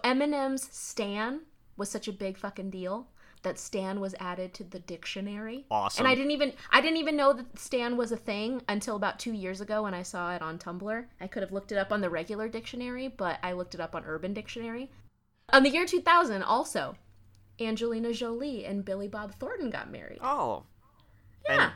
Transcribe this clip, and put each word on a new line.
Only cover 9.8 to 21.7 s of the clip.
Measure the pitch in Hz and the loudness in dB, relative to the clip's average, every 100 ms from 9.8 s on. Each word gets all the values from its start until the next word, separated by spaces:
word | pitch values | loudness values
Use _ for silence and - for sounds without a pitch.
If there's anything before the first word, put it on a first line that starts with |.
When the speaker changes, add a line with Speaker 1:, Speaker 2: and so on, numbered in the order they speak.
Speaker 1:
when | 208 | 0
I | 180 | -4
saw | 180 185 175 | -6 -4 -2
it | 175 | -2
on | 160 170 | -4 -6
Tumblr. | 180 180 202 226 247 - | -8 -6 -4 -6 -6 -12
I | 190 | -8
could | 226 | -4
have | 190 | -4
looked | 196 196 | -4 -2
it | 202 | 0
up | 196 | 2
on | 208 | 2
the | 180 | 2
regular | 165 175 208 226 | 0 -2 -4 -4
dictionary, | 226 226 247 247 247 262 | -6 -8 -8 -6 -6 -6
but | 254 180 - | -2 -2 -2
I | 180 | -2
looked | 180 180 170 | -4 -4 -6
it | |
up | 165 | -6
on | 165 156 | -6 -6
Urban | 156 185 | -4 -4
Dictionary. | 202 214 233 233 233 269 - - _ _ _ - | -4 -6 -8 -8 -8 -10 -14 -20 _ _ _ 6
On | 269 | 8
the | 269 | 8
year | 302 349 | 6 4
two | 359 | 4
thousand, | 339 349 320 196 | 8 8 8 2
also, | - 226 320 190 135 - - - - - - - | 4 2 2 -2 -2 -6 -18 -20 -20 -20 -16 -6
Angelina | 226 220 233 226 233 | -2 0 0 0 0
Jolie | 233 240 233 294 233 - | -2 -2 -2 -4 -4 -4
and | 202 196 | -4 -2
Billy | 190 202 | -4 -6
Bob | 208 208 202 | -6 -8 -8
Thornton | 269 466 262 | -8 -4 -4
got | - - | -4 -8
married. | - - - | -10 -12 -4
Speaker 2:
Oh. | 254 285 127 87 - - - - - - - - 605 | 0 2 2 0 -6 -20 -20 -20 -20 -20 -20 -6 2
Speaker 1:
Yeah. | 587 | 6
Speaker 2:
And | - | 4